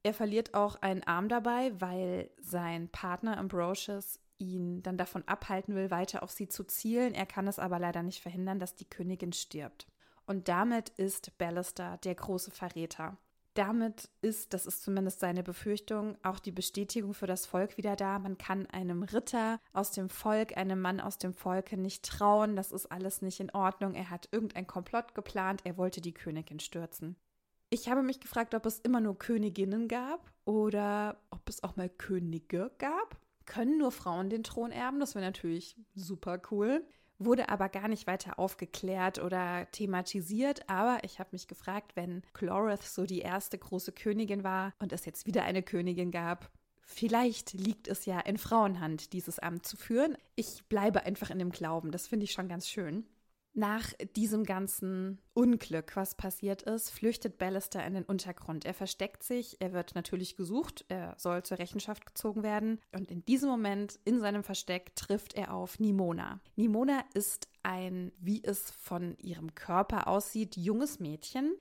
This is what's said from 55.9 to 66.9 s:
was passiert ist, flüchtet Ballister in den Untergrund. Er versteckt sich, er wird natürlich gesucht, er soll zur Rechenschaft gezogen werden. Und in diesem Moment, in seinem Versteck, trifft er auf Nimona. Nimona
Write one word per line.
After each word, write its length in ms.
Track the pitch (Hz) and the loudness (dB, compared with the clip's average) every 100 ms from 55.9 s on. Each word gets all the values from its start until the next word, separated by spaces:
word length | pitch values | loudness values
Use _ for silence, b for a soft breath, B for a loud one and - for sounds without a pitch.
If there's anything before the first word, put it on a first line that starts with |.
| - | -4
was 200 | 190 - | -4 -4
passiert 480 | 190 - 202 196 | -6 -2 -2 -2
ist, 260 | - 226 - | -2 -2 -4
flüchtet 480 | - 220 226 220 - | 0 0 2 -4 -2
Ballister 480 | 185 190 - 190 165 | 0 0 -2 -4 -2
in 80 | |
den 100 | 190 | -2
Untergrund. 640 | 170 196 180 175 - 160 - | 0 0 -2 -8 -6 -4 -4
Er 80 | |
versteckt 500 | 185 190 - 196 - | -4 -6 -2 -4 -4
sich, 320 | - 247 233 - | -2 -2 -2 -4
er 100 | 185 | -2
wird 240 | 180 175 180 | -2 -2 -6
natürlich 400 | - 185 180 - | -2 -4 -4 -4
gesucht, 480 | 175 233 339 - - | -2 0 -2 -8 -6
er 260 | 185 170 - | -6 -6 -4
soll 240 | 180 175 | 0 0
zur 140 | 175 180 | -2 -4
Rechenschaft 480 | 180 208 202 208 - | -4 -4 -4 -8 -8
gezogen 380 | - 220 208 | -4 -2 0
werden. 380 | 214 208 220 220 _ | 2 2 2 0 _
Und 180 | 190 190 | -8 -6
in 140 | 175 | -6
diesem 240 | - 254 277 | 2 4 4
Moment, 500 | 240 208 202 202 - | 4 2 0 -2 -4
in 160 | - 240 | 2 4
seinem 240 | 208 208 | 4 0
Versteck, 500 | 202 190 - 180 - - | -2 -4 -2 -4 -4 -12
trifft 380 | - 208 - - | 0 0 0 -6
er 180 | 190 | -4
auf 260 | 185 185 - | -4 -6 2
Nimona. 640 | 214 196 180 170 175 196 - - | 4 6 4 0 -4 -8 -6 2
Nimona 480 | 226 214 269 | 4 6 4